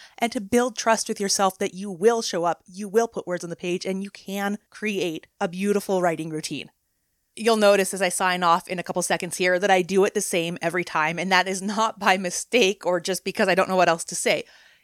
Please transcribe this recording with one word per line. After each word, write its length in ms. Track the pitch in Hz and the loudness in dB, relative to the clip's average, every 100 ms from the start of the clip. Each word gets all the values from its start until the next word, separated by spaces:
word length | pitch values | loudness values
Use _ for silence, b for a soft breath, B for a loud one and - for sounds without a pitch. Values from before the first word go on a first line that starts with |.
| B B | B B
and 160 | 233 | -4
to 80 | 247 | -4
build 340 | 196 240 247 220 | -2 0 0 -2
trust 320 | 233 220 - | 0 0 -2
with 140 | 208 | -4
yourself 360 | 196 - 196 - | -2 0 0 0
that 140 | 202 | -6
you 160 | 180 202 | -6 -10
will 320 | 165 214 226 | 2 2 4
show 220 | 226 180 | 0 -2
up, 180 | 170 160 _ | -2 -2 _
you 220 | 185 208 | -14 -2
will 180 | 214 233 | 0 0
put 180 | - - | -2 -6
words 200 | 175 170 | -6 -8
on 40 | |
the 60 | 165 | -8
page, 300 | 180 185 190 | -6 -4 -4
and 180 | 190 | -6
you 60 | 196 | -8
can 480 | - - 196 202 208 _ | -14 -10 -6 -4 -4 _
create 580 | - 214 196 175 160 - - | -8 -6 -2 -4 -6 -12 -6
a 80 | 196 | -6
beautiful 540 | 180 202 202 - 185 | -2 0 0 0 0
writing 280 | 175 156 160 | 0 -2 -6
routine. 400 | 156 - 139 - _ _ _ _ _ _ - | -8 -8 -10 -12 _ _ _ _ _ _ -2
You'll 200 | 226 220 | 2 4
notice 380 | 202 202 185 | 6 6 2
as 80 | 190 | 0
I 80 | 180 | -2
sign 340 | - 185 180 | 0 0 2
off 240 | 175 175 - | 4 2 0
in 120 | 180 | -8
a 40 | |
couple 180 | 175 180 | -4 -4
seconds 360 | - 170 175 - | -2 -2 -4 -2
here 200 | 180 180 | 0 2
that 120 | 202 | 4
I 100 | 185 | 2
do 220 | 170 190 | 4 4
it 100 | - | 4
the 60 | 208 | 2
same 380 | - 185 165 175 | -2 -2 -2 -4
every 220 | 170 180 | -4 -4
time, 340 | 170 165 156 170 | -2 -2 -2 -2
and 140 | 185 | 2
that 160 | 185 185 | 2 2
is 140 | 190 | -2
not 360 | 196 208 220 - | -4 -2 -2 0
by 200 | 196 190 | 2 2
mistake 680 | 180 - - 247 196 208 170 | 0 -6 -2 2 2 0 -2
or 140 | 180 | -2
just 240 | 160 180 | -2 -4
because 240 | 190 208 190 | -4 0 2
I 80 | 180 | 2
don't 140 | 185 | 2
know 80 | 185 | 4
what 100 | 170 | 4
else 160 | 165 - | 2 -4
to 100 | - | -4
say. 280 | 233 160 - b b b | 0 0 -4 b b b